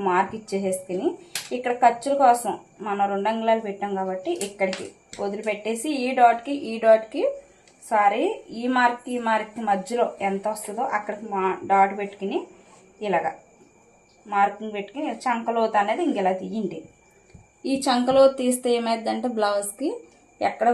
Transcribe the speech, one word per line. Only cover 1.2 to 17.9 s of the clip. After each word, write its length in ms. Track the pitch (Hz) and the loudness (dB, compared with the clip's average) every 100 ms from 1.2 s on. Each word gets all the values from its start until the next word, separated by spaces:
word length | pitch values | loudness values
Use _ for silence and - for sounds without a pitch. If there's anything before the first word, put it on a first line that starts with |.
| - - - 247 | -10 -10 -8 -6
ఇక్కడ 160 | 247 247 | -2 4
ఖర్చుల 300 | 240 233 269 277 | 4 4 -2 4
కోసం 300 | 262 240 220 165 - - 208 | 6 4 0 -6 -10 -12 -6
మనం 180 | 202 202 | 0 0
రెండు 160 | 196 208 | 0 0
అంగుళాలు 320 | 226 226 226 214 | 0 2 2 0
పెట్టాం 240 | 196 202 196 | -6 -4 -4
కాబట్టి 320 | 190 190 - - 196 | -4 -4 -4 -4 -6
ఇక్కడికి 380 | - 190 - - - - - | -4 -4 -4 -10 -16 -20 -8
వదిలిపెట్టేసి 680 | 202 214 214 202 214 226 311 269 | -6 -4 -4 -4 -4 -4 -4 -2
ఈ 40 | 247 254 | 0 6
డాట్కి 360 | 240 233 - 277 220 | 6 6 -2 -6 -6
ఈ 20 | 226 | 0
డాట్కి, 400 | 220 220 220 302 539 554 - _ - _ - | 6 6 4 -2 -2 -4 -14 _ -20 _ -2
సారీ, 340 | 220 202 220 349 523 - 226 | 4 4 4 -2 -2 -10 -6
ఈ 20 | 247 254 | -2 2
మార్క్కి 340 | 240 - - 247 | 2 0 -6 -4
ఈ 40 | 226 | 0
మార్క్కి 340 | 220 214 - 220 | 0 -2 -6 0
మధ్యలో 360 | 196 185 240 226 - 196 | 0 0 0 0 0 -2
ఎంత 160 | 196 214 | -2 -4
వస్తుందో 300 | 214 - 208 262 208 | -6 -8 -6 -2 -4
అక్కడికి 280 | - 208 226 | -4 -8 -6
మా 100 | 196 190 185 - | -2 -2 -2 2
డాట్ 220 | 196 196 202 | 4 4 2
పెట్టుకుని 400 | 202 - 196 320 - - - - - - 208 | -8 -6 -6 -4 -6 -18 -20 -20 -20 -10 -2
ఇలాగా 240 | 175 160 - - _ - _ _ _ _ _ 214 | 0 -2 -8 -20 _ -20 _ _ _ _ _ -4
మార్కింగ్ 500 | 202 202 - 214 208 | 0 0 0 -8 -8
పెట్టుకుని 360 | 196 277 311 226 254 | -8 -6 -6 -4 -2
చంకలోత 500 | 226 226 233 220 220 | -2 0 0 2 2
అనేది 200 | 202 262 339 | 2 0 0
ఇంక 100 | 208 | 0
ఇలా 100 | 185 185 | 0 -2
తీయండి. 400 | 190 214 196 160 - _ _ _ _ - _ _ 269 | -4 -4 -6 -6 -14 _ _ _ _ -20 _ _ -4
ఈ 40 | 269 | -2
చంకలోత 460 | 277 | 0